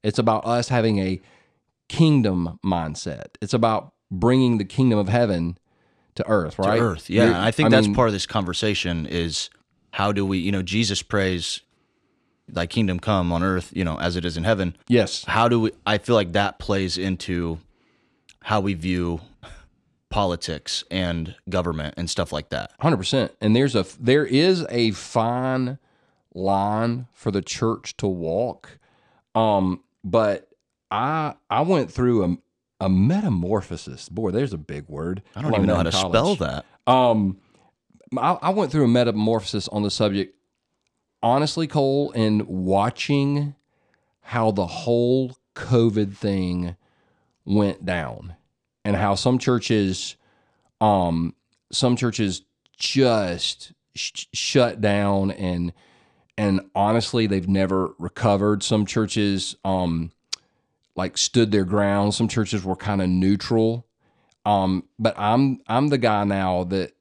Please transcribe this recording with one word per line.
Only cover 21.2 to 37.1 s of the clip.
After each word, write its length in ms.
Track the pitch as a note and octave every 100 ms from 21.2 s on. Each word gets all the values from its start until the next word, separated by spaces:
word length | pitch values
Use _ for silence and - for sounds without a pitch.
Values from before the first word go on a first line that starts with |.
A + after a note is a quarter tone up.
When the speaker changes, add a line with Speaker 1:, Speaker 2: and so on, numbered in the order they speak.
| D#2+ - -
Speaker 2:
government 440 | F2+ F2 D#2 D2+ -
and 120 | E2+
stuff 240 | - E2+
like 160 | D2+ -
that. 220 | C#2+ G1+ _
Speaker 1:
Hundred 160 | D#3 B2+
percent. 340 | F#2 C3+ G2+ _
And 160 | G#2+
there's 200 | A2+ C#3
a, 100 | A2 F2+ -
there 280 | A#2+ C#3+
is 400 | C#3+ C3 F3+ F3+ D#3
a 220 | A#2+ A2+
fine 840 | F#2+ - A#2+ A2+ B2 C3 C3 B2+ C3+ _ _ _ _ _
line 760 | F2+ F#2+ G2 G2+ G#2+ A#2 A#2+ B2
for 180 | _ A2+
the 100 | G2
church 540 | - - A2+ A2+ - -
to 100 | G2+
walk. 680 | F2+ D#2+ F2+ A#2+ - - - _ _ _ _ _
Um, 480 | A2 A2 G2+ F#2 F2+ _ _
but 400 | F#2+ A2+ G#2+ F#2+ _ _ _ _ _
I, 440 | G2+ C3 D#3+ D3+ - _
I 120 | A2
went 280 | E3 F3+ A#2+
through 320 | - B2 A2+
a, 640 | F2+ F2 _ _ _ _
a 40 | F#2+
metamorphosis. 1160 | F#2 G#2+ F#3+ G#3 F#2+ F2+ G#2+ F2+ E2+ - B1+ -
Boy, 240 | F2+ G#2+
there's 220 | G2+ C3+
a 40 | F2
big 300 | D2+ C#2+ C#2+
word. 340 | D2 E2 F#2+ -
Speaker 2:
I 60 | G2+
don't 100 | D3
Speaker 1:
Learned 140 | G#2+
Speaker 2:
even 20 | F#2
know 160 | F2
Speaker 1:
that 100 | E2
Speaker 2:
how 140 | F#2+ F#2
Speaker 1:
in 60 |
Speaker 2:
to 40 | A2
spell 200 | E3 F3
Speaker 1:
college. 20 |
Speaker 2:
that. 260 | D#2 C#2 - _ -
Speaker 1:
Um, 480 | B2+ B2